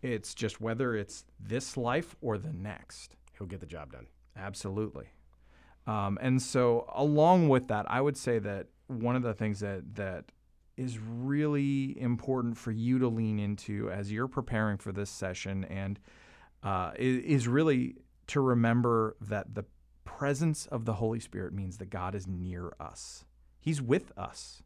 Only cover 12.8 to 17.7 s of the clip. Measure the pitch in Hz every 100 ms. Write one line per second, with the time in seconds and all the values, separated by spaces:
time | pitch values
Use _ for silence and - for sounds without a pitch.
12.8 | 117 127 127 113 110 107 101 104 - 104
13.8 | 107 92 101 107 131 131 - 110 107 98
14.8 | 101 98 101 - 95 92 98 95 92 95
15.8 | 98 101 - - - - - _ 98 95
16.8 | 90 - 127 127 - 143 117 131 160